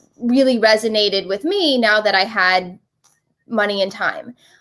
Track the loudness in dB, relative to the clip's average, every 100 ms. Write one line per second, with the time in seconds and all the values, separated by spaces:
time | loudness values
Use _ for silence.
0 | _ -8 0 2 2 4 2 2 0 0
1 | 0 -2 -4 -4 -2 0 0 2 2 2
2 | 2 0 0 0 2 2 -2 -16 _ _
3 | _ _ _ _ -6 -2 -2 -2 -4 -4
4 | -6 -6 -16 -20 _ _